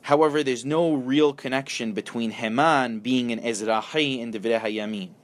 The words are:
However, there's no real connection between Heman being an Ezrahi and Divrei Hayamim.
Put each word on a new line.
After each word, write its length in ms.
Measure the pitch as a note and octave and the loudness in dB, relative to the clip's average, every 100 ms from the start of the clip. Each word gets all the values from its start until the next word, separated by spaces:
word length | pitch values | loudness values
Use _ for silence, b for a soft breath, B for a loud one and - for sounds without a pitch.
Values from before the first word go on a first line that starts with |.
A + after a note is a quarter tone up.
However, 420 | - D3 D#3 D3 | 2 4 6 4
there's 220 | C3+ B2 B2+ | 0 -2 0
no 280 | D#3 E3+ | 0 2
real 380 | D3 B2+ C#3+ D3+ | 0 2 4 4
connection 600 | C#3 C3 C3 C3+ - A#2 | 2 -4 -4 -4 -6 -4
between 380 | G#2 - A#2+ A2+ | -4 -6 -4 -4
Heman 680 | G2+ A2 A#2 D#3 D3 B2+ A2 | -4 -2 2 4 4 2 -4
being 320 | A#2 B2+ A#2+ | 0 0 0
an 80 | A2+ | -2
Ezrahi 840 | A#2+ G#2+ A2 A2 - D#3 D3 C3 | -2 -2 0 0 0 -2 0 -2
and 120 | A#2 | -6
Divrei 260 | G#2+ A2 A2+ | -4 0 0
Hayamim. 520 | A2 G#2+ G#2+ G#2 F#2 - | 0 -4 -4 -6 -8 -14